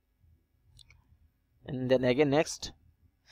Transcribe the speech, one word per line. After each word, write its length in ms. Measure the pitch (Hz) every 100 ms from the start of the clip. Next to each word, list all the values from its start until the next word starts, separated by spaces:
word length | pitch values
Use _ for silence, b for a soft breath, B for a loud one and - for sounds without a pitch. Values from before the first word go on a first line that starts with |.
| _ _ _ _ _ _ _ _ _ _ _ _ _ _ _ _ -
And 120 | 127
then 220 | 127 127
again 280 | 123 123 151
নেক্সট। 440 | 143 165 - - - _ _ _ _ _